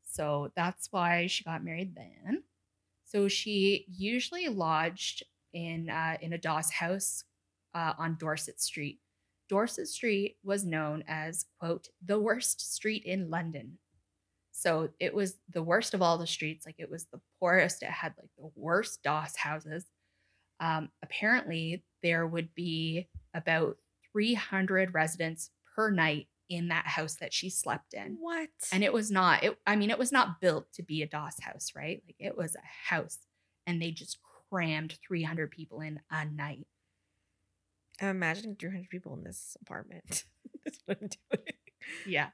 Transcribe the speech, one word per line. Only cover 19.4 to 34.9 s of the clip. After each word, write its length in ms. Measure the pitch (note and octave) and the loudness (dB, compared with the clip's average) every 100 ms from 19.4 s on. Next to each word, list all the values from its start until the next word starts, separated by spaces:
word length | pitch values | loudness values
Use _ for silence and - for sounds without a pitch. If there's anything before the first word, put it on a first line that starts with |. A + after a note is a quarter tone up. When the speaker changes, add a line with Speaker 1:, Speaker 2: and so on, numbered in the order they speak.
| D3 D#3 D#3 D#3 F#3 _ _ _ _ _ _ _ | -4 -4 -6 -8 -10 _ _ _ _ _ _ _
Speaker 1:
Um, 320 | E3 D#3+ D#3 _ | 0 0 -2 _
apparently, 840 | - - G#3+ B3 - E3 D#3+ E3+ _ _ | -10 0 2 2 2 -4 -2 -4 _ _
there 240 | E3+ E3 E3 | 2 4 2
would 280 | E3+ E3 | -2 -4
be 540 | - F3 D#3+ D#3+ E3 F3+ - _ | -4 -2 0 0 -2 -4 -14 _
about 440 | E3 E3 E3 D#3+ - _ _ _ | -4 2 4 2 0 _ _ _
three 220 | G#3+ G#3+ | 0 2
hundred 580 | A#3 - F#3+ F#3+ F#3+ F#3 | 2 0 0 4 4 4
residents 560 | F3 D#3+ D#3+ E3 E3 - _ _ | 2 2 0 -2 -2 -10 _ _
per 160 | - G#3+ | 0 2
night 380 | F#3+ D#3+ D3 - _ _ | 4 4 2 -4 _ _
in 200 | F3 E3+ | -4 0
that 180 | E3 D#3 | 0 0
house 260 | D#3 D#3 - | -2 -2 -4
that 160 | E3+ | -4
she 160 | - F#3 | -4 0
slept 460 | - - - _ | 0 0 -2 _
in. 220 | - G2+ C4 | -10 -8 -8
Speaker 2:
What? 300 | E4 E4 D#4 _ - | -6 -4 -6 _ 0
Speaker 1:
And 100 | F#3 | 4
it 100 | G3+ | 4
was 180 | A3+ G#3+ | 4 2
not, 340 | F#3+ F#3 D3 | 6 8 8
it, 120 | - - - | 6 2 2
I 100 | G#3 | 4
mean, 140 | G#3 | 4
it 80 | A#3 | 2
was 120 | B3 | 4
not 300 | C4+ G#3 E3+ | 4 4 4
built 320 | F#3 D#3 - | 2 2 -4
to 80 | - | -16
be 180 | E3+ D#3 | -6 -4
a 40 | D3+ | -4
doss 300 | D3+ D3+ - | -6 -8 -8
house, 320 | - - - C#3+ | -10 -8 -10 -8
right? 260 | D3+ - _ | -8 -8 _
Like, 100 | - | -10
it 180 | G3 - | -8 -4
was 200 | D#3+ - | -4 -4
a 340 | - - - | -10 -10 0
house, 260 | E3 - - _ _ _ _ - | 0 0 -10 _ _ _ _ -4
and 140 | E3+ | -2
they 120 | E3 | -2
just 260 | E3 - - _ - _ | -6 -12 -14 _ -20 _
crammed 480 | F#3 E3 D#3 D#3 | 0 0 0 -4